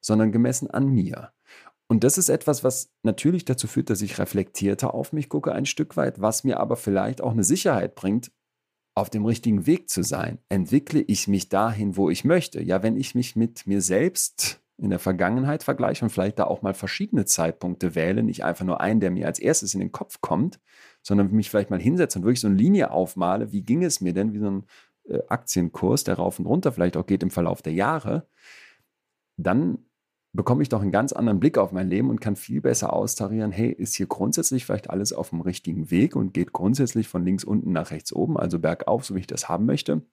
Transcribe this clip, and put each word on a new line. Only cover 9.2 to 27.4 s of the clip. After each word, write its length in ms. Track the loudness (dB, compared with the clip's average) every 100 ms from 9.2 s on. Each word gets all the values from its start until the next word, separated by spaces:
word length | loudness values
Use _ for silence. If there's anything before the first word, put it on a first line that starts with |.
richtigen 420 | 0 0 2 2 4
Weg 220 | 2 2
zu 140 | -4
sein. 360 | -2 -2 -4 -8 _
Entwickle 520 | -2 2 0 2 -2
ich 280 | 0 -2 2
mich 200 | 0 2
dahin, 480 | 0 0 0 -2 2
wo 140 | 0
ich 140 | 2
möchte? 380 | 2 2 0 -6
Ja, 200 | -2 0
wenn 140 | 0 -2
ich 180 | -2
mich 220 | -2 -2 0
mit 300 | -2 -2 -2
mir 140 | -2
selbst 800 | 2 2 2 0 -6 -4 -6 -6 _ _
in 140 | -2
der 80 | -2
Vergangenheit 640 | 0 0 2 2 0 -2
vergleiche 420 | -2 0 0 0
und 60 | -2
vielleicht 280 | 0 -2 0
da 60 |
auch 180 | 0 0
mal 120 | -2
verschiedene 500 | -4 -6 -6 -2 0
Zeitpunkte 680 | 2 2 0 -2 -6 -2 -2
wähle, 280 | 0 0 2
nicht 220 | 0 0
einfach 200 | -4 -2
nur 160 | -2 0
einen, 200 | 2 2
der 100 | 2
mir 160 | 0 -2
als 120 | -2
erstes 360 | 2 2 0
in 60 | -4
den 120 | -4
Kopf 280 | -6 -12 -10
kommt, 400 | -4 0 -2 -4 _ -20 -20 _
sondern 280 | 0 2 4
mich 160 | 2 2
vielleicht 220 | 0 0
mal 100 | 0
hinsetze 380 | 2 2 2 2
und 60 |
wirklich 160 | 0 2
so 80 | 4
eine 80 | 4
Linie 340 | 6 6 4
aufmale, 640 | 0 -2 0 0 0 -2
wie 100 | -6
ging 200 | 0 0
es 180 | 2 0
mir 120 | -2
denn, 220 | 0 0
wie 40 | 0
so 120 | -2
ein, 160 | -4 -8 -20 _ _ -6
äh, 120 | -6 -4
Aktienkurs, 760 | -6 -2 0 0 0 0 0
der 100 | 0 0
rauf 220 | -2 -2
und 80 | -2
runter 260 | 0 0
vielleicht 240 | 0 0 0
auch 100 | 0
geht 160 | 0
im 80 | 0
Verlauf 320 | 0